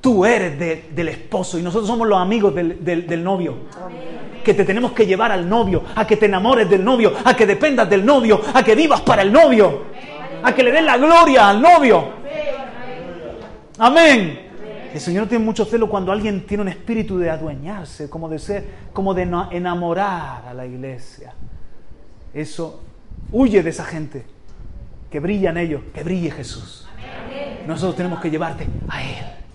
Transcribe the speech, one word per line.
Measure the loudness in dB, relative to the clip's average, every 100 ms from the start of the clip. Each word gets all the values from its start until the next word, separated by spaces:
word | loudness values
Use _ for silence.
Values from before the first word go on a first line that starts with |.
tú | 4 4 4
eres | 4 0 -4
de, | -4 -6 -8 -6
del | -6
esposo | -6 -6 -6 -4 -4
y |
nosotros | -4 -4 -2
somos | -2 2
los | 2
amigos | 2 2 2 0
del, | -4 -4
del, | -4 -4 -4
del | -4
novio. | -2 -2 -4 -8 -14 -14 -14 -12 -12 -12 -12 -2
Que | 2 2
te | 2
tenemos | 0 -2
que | 0 2
llevar | 2 2
al | 0 0
novio, | 0 2 0 -2 -4
a | 0
que | 2
te | 2
enamores | 2 2 4 4
del | 2
novio, | 4 4 2 2
a | 2 4
que | 4
dependas | 4 2 2 2
del | 4
novio, | 4 4 6 2 4
a | 2
que | 4
vivas | 4 4 2
para | 2 2
el | 6
novio, | 8 8 8 4 2 -10 -14 -14 -14 -12 -4
a | -2 2
que |
le | 4
des | 4
la | 4 4
gloria | 8 8 8 8 8
al | 8
novio. | 8 8 8 4 2 -10 -10 -6 -6 -6 -10 -12 -12 -12 -12 -12 -14 -14 -16 -18 -20 2
Amén. | 4 8 6 6 2 -6 -16 -16 -14 -14 -12
El | -10
Señor | -4 -4 -2
tiene | -2 -2
mucho | -2
celo | -2 0 0
cuando | -2 -2
alguien | -2 -2 -4 -6
tiene | -4
un | -4
espíritu | -6 -6 -4 -4 -4
de | -4
adueñarse, | -4 -8 -10 -12 -12 -14 -14 -14
como | -12 -10
de | -10
ser, | -8 -8 -8 -16 -12
como | -6 -2
de | -2
ena-, | -2 -4 -4
enamorar | -6 -6 -4 -4 -2 -2 -4 -10 -14 -14
a |
la | -14 -12
iglesia. | -12 -12 -12 -14 -16 -18 -12 -12 -12 -12 -14 -16 -18 -18 -18 -14
Eso, | -12 -10 -8 -10 -12 -18 -20 -18 -16 -6
huye | 2 4 4
de | 0
esa | -6 -10
gente. | -10 -10 -12 -16 -18 -18 -16 -14 -14 -16 -16 -10
Que | -6
brilla | -4 0 0
en | 0
ellos, | -4 -6 -10
que | -12
brille | -6 -4 -4
Jesús. | -6 -12 -14 -16 -18 -16 -16 -14 -14 -12 -12 -12 -12 -8
Nosotros | -4 -4 -4
tenemos | -6 -4
que | -4
llevarte | -4 -6 -6 -6 -6 -8
a | -8
Él. | -8 -10 -12 -14 -18